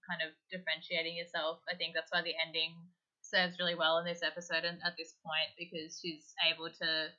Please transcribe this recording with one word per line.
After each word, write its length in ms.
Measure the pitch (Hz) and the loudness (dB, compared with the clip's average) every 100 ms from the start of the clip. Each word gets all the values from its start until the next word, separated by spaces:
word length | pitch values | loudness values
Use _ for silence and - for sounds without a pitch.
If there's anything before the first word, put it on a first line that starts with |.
| - | -6
kind 140 | 170 | -4
of 120 | 160 - _ | -4 -6 _
differentiating 640 | 185 175 160 - 175 165 170 | -6 -2 -2 0 0 0 -2
yourself, 440 | 170 170 160 160 - | -4 0 0 -2 -6
I 40 | 180 | -4
think 200 | 165 170 | -2 -2
that's 160 | - | 2
why 100 | 180 | 0
the 120 | 170 160 | 0 -2
ending 400 | 160 160 160 165 175 _ _ _ | 0 0 -2 -4 -18 _ _ _
serves 320 | - 196 180 180 | 0 4 4 2
really 160 | 180 170 | 0 4
well 220 | 160 165 | 6 6
in 60 | 175 | 4
this 160 | 170 | 0
episode 400 | 156 175 175 165 170 | -2 -2 -2 0 0
and 120 | 175 | -2
at 120 | 175 175 | -4 -4
this 160 | 165 - | -12 -12
point, 280 | - 156 156 - | -4 -2 -2 -4
because 420 | 170 170 156 - | -8 -8 -8 -6
she's 360 | 175 156 - - 165 | -6 -6 -10 2 4
able 200 | 165 165 | 4 -4
to 400 | - 165 160 156 | -2 0 0 -2